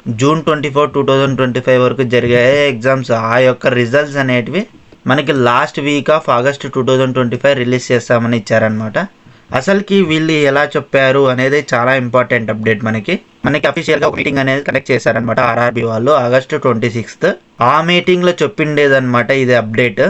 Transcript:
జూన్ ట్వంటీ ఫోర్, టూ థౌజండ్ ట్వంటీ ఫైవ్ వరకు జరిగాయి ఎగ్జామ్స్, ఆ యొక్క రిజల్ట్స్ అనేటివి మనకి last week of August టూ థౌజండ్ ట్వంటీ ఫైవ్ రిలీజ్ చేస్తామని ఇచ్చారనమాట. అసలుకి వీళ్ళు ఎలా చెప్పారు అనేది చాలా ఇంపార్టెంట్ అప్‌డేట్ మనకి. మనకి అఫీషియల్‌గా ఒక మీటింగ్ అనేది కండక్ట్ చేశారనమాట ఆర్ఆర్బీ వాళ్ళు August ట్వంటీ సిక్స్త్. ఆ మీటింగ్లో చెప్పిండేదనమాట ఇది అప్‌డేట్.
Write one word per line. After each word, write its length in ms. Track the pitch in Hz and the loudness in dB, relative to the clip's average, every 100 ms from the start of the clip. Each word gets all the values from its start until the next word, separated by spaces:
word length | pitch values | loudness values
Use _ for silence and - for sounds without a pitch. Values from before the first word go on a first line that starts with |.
| - 110 | -10 -2
జూన్ 240 | 139 160 | 0 0
ట్వంటీ 280 | 156 151 143 | 0 -2 -2
ఫోర్, 180 | 139 143 | 0 0
టూ 120 | 139 | 0
థౌజండ్ 320 | 135 135 135 127 | 0 2 2 0
ట్వంటీ 260 | 127 123 | 0 0
ఫైవ్ 180 | 127 127 | 2 2
వరకు 240 | 127 120 123 | 2 0 0
జరిగాయి 480 | 123 120 120 123 143 143 | 0 2 2 4 2 0
ఎగ్జామ్స్, 460 | 120 127 135 123 113 | 0 -2 -2 0 -2
ఆ 120 | 110 120 | 0 2
యొక్క 340 | 127 120 139 | 2 2 0
రిజల్ట్స్ 440 | 123 117 139 147 139 | 0 2 0 0 -2
అనేటివి 440 | 131 123 113 160 233 - - - - | 0 -2 -2 -4 -6 -12 -20 -10 -2
మనకి 260 | 139 139 143 | -2 0 2
last 360 | 127 131 151 - | 2 2 0 -4
week 280 | 143 147 131 | -2 -2 0
of 160 | 156 151 | 0 0
August 360 | 123 131 139 - | 0 0 -2 -6
టూ 140 | 135 | -4
థౌజండ్ 320 | 127 131 131 | 0 2 2
ట్వంటీ 240 | 127 120 120 | 0 -2 0
ఫైవ్ 180 | 139 135 | 0 0
రిలీజ్ 280 | 123 127 - | 0 -2 0
చేస్తామని 500 | 123 - 120 117 120 | -2 0 0 0 -2
ఇచ్చారనమాట. 580 | - 113 110 110 110 143 196 - - - _ | 0 0 0 -2 -4 -6 -6 -12 -20 -20 _
అసలుకి 460 | 131 135 196 202 196 | -4 0 -2 2 2
వీళ్ళు 300 | 175 156 160 156 | 2 0 0 2
ఎలా 200 | 139 139 147 | 2 2 0
చెప్పారు 540 | 151 135 139 135 139 135 | -2 -2 0 2 2 2
అనేది 320 | 123 131 147 143 | 2 0 0 0
చాలా 260 | 123 123 135 | 0 0 0
ఇంపార్టెంట్ 520 | 123 123 123 120 110 | 0 0 0 -2 -2
అప్‌డేట్ 320 | 110 110 104 | -4 -2 -2
మనకి. 300 | 110 110 101 185 - _ | -2 -4 -4 -6 -8 _
మనకి 240 | 139 147 147 | -4 0 -2
అఫీషియల్‌గా 420 | 165 160 151 151 | -2 -2 0 0
ఒక 80 | - | -2
మీటింగ్ 220 | - 143 | -4 -2
అనేది 200 | 135 135 | 0 -2
కండక్ట్ 280 | 143 139 - | -2 -4 -2
చేశారనమాట 500 | 123 135 117 117 113 | -2 0 -2 -2 0
ఆర్ఆర్బీ 420 | 123 117 120 117 | 0 0 -2 -2
వాళ్ళు 280 | 113 110 123 | -2 -2 2
August 380 | 151 120 127 127 151 | 2 2 0 0 -2
ట్వంటీ 320 | 139 113 120 | -2 0 -2
సిక్స్త్. 360 | 113 101 - 170 - _ - | -4 -8 -4 -4 -4 _ -2
ఆ 140 | 120 151 | 0 2
మీటింగ్లో 520 | 165 175 175 180 180 175 | 2 0 2 2 0 0
చెప్పిండేదనమాట 920 | 147 - 151 147 143 135 127 123 113 135 | -2 -2 -2 2 2 2 2 0 0 0
ఇది 160 | 123 120 | 2 0
అప్‌డేట్. 460 | 110 110 123 104 | 0 -2 -2 0